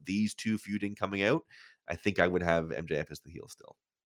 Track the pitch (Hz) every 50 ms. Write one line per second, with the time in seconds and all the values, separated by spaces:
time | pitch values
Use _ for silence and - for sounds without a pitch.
0 | - - 95 104 107 104 - - - 113 110 104 - 98 101 104 101 101 104 -
1 | 104 98 101 98 98 107 139 165 - _ - - - - - _ _ - 85 -
2 | - 104 95 - 87 90 90 90 87 85 82 85 80 80 - - 82 80 80 73
3 | 76 - 76 - - - 85 - - - - - - - - _ _ _ _ _
4 | _